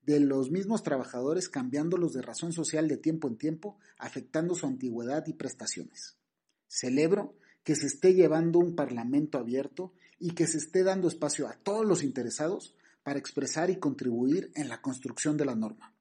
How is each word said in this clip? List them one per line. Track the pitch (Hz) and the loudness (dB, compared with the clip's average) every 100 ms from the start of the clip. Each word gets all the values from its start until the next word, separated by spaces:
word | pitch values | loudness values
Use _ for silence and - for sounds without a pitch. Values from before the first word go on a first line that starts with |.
de | 127 147 | 4 4
los | 139 135 127 | 6 4 2
mismos | 180 196 220 | 0 0 -2
trabajadores, | 160 135 120 123 131 175 - | 0 -2 -2 -4 -2 -2 -4
cambiándolos | 139 127 143 160 185 165 | -6 -4 -2 0 0 0
de | 127 | -2
razón | 123 - 165 | -8 -8 -6
social | 165 156 156 156 | -4 -2 0 0
de | 156 | 0
tiempo | 160 165 143 | 0 0 -4
en | 110 | -2
tiempo, | 151 160 208 - _ _ | -4 -4 -10 -14 _ _
afectando | 120 135 113 156 170 | -10 -10 -4 -2 0
su | 175 | -2
antigüedad | 147 127 127 117 117 147 160 | -2 -4 -4 -4 -4 -4 -4
y | |
prestaciones. | - 131 - 104 - 76 - - _ _ _ _ _ _ | -8 -8 -8 -8 -8 -12 -16 -20 _ _ _ _ _ _
Celebro | - 127 131 160 202 - _ _ _ | -6 0 2 4 2 0 _ _ _
que | - | -2
se | 147 | 0
esté | 139 - 185 | -2 4 6
llevando | 185 160 156 165 170 | 8 8 6 4 4
un | 175 | 4
parlamento | 170 135 120 117 143 151 139 | 0 -2 -4 0 0 0 -4
abierto | 117 127 143 - 185 _ _ _ | -2 -4 -4 -8 -12 _ _ _
y | 175 | -6
que | 170 160 | 0 0
se | 160 | 0
esté | - 185 | 0 2
dando | 190 190 170 | 4 4 0
espacio | - 147 - 123 | 0 -4 -2 -6
a | |
todos | - - 214 | -6 -4 0
los | 214 170 | 2 2
interesados | 143 127 117 - 156 - - _ _ _ | 2 -2 -4 -2 -2 -2 -8 _ _ _
para | - 139 | -6 -6
expresar | - - 135 156 180 | -4 -4 -2 0 0
y | 185 | 0
contribuir | 147 131 123 117 127 175 - | -2 -2 -2 0 2 2 -2
en | - 139 | -8 -8
la | 113 | -6
construcción | 135 127 - - 156 151 | -8 -6 -10 -4 -2 0
de | |
la | 139 | 0
norma. | 113 107 - - _ | -2 -4 -8 -20 _